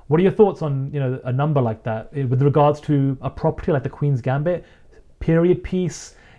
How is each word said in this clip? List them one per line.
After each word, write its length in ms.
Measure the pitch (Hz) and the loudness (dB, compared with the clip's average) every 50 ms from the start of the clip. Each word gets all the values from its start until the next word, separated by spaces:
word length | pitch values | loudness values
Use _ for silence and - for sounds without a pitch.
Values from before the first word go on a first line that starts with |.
| - - | -4 0
what 120 | 143 160 | 2 2
are 40 | 190 | 4
your 80 | 190 | 4
thoughts 300 | - - 214 196 170 - | 4 6 4 4 4 0
on, 300 | 160 151 139 135 135 139 143 | -4 -4 -2 -4 -4 -4 -4
you 60 | 143 | -4
know, 200 | 135 127 127 127 - | -2 -2 -4 -4 -4
a 80 | 127 | -4
number 300 | 123 131 143 156 151 139 | -2 0 0 2 2 2
like 220 | 123 117 110 - - | 0 0 -2 -4 -6
that, 260 | 120 110 113 110 - - | -6 -6 -6 -8 -8 -8
eh, 120 | 143 139 | -6 -2
with 160 | 120 127 127 | 0 2 2
regards 380 | 139 143 127 156 143 147 147 147 | 2 4 4 4 4 4 2 0
to 360 | - - 151 139 139 135 135 - | -2 -2 0 0 0 0 -2 -4
a 80 | - 131 | -6 -8
property 420 | - - - 160 156 - - - | -6 -4 -4 -4 -4 -4 -2 -2
like 120 | 160 135 123 | -2 -2 -2
The 60 | 135 | -6
Queen's 320 | - - 147 143 139 120 | -6 -4 -2 -2 -2 -2
Gambit, 440 | 120 131 131 143 151 175 180 160 - - _ - - - - - - - - - | -2 -2 -2 -2 -2 -2 -4 -4 -8 -14 _ -20 -20 -20 -20 -20 -20 -20 -18 -6
period 440 | - - 165 165 170 180 175 175 - | -2 2 2 4 4 4 2 2 -2
piece, 520 | - 190 185 180 160 - - - - - - - - - | -4 -4 -2 -2 -2 -4 -8 -12 -18 -20 -20 -20 -20 -14